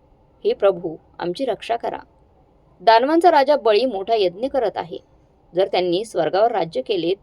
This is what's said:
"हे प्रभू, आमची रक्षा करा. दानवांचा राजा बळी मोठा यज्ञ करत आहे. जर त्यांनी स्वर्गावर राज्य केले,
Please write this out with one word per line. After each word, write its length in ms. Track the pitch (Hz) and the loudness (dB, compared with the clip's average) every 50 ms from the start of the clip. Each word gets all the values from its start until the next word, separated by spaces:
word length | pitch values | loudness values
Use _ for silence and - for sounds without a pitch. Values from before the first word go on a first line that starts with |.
| _ _ _ _ _ _ _ _ - | _ _ _ _ _ _ _ _ -4
"हे 80 | 208 247 | -4 -2
प्रभू, 420 | - 208 196 180 175 185 160 160 - _ _ _ - | 2 2 0 0 0 -8 -10 -10 -12 _ _ _ -10
आमची 260 | 170 175 175 - 269 | -8 -8 -6 -4 -4
रक्षा 320 | 240 196 - - - 233 | -6 -6 -8 -6 -6 -6
करा. 220 | 233 - 208 - - - _ _ _ _ _ _ _ _ _ _ _ _ _ _ _ | -6 -4 -8 -10 -10 -14 _ _ _ _ _ _ _ _ _ _ _ _ _ _ _
दानवांचा 500 | 180 226 226 226 254 294 330 339 370 349 | 4 4 6 6 4 2 2 4 4 6
राजा 260 | 320 285 269 285 294 | 4 6 4 4 2
बळी 280 | - 214 226 208 214 254 | 2 2 2 2 2 2
मोठा 300 | 262 202 190 190 220 233 | 0 -4 -6 -2 -2 0
यज्ञ 320 | 214 190 175 175 202 247 | 0 0 -2 -2 -4 -8
करत 240 | 269 277 262 226 185 - | -4 -2 -2 -2 -2 -4
आहे. 220 | 104 - 160 - - _ _ _ _ _ _ _ _ _ _ 165 | -6 -10 -10 -14 -18 _ _ _ _ _ _ _ _ _ _ -2
जर 120 | 175 196 | -2 -2
त्यांनी 380 | 190 - 185 180 180 170 190 233 | 0 0 -2 0 0 -2 -2 -4
स्वर्गावर 480 | - - 175 156 151 170 196 220 240 | -4 -4 -4 -2 0 0 2 0 2
राज्य 300 | 226 185 165 165 - 254 | 0 -2 -4 -4 -6 -8
केले, 300 | 254 - 208 170 160 170 196 - | -6 -4 -4 -4 -2 -4 -4 -2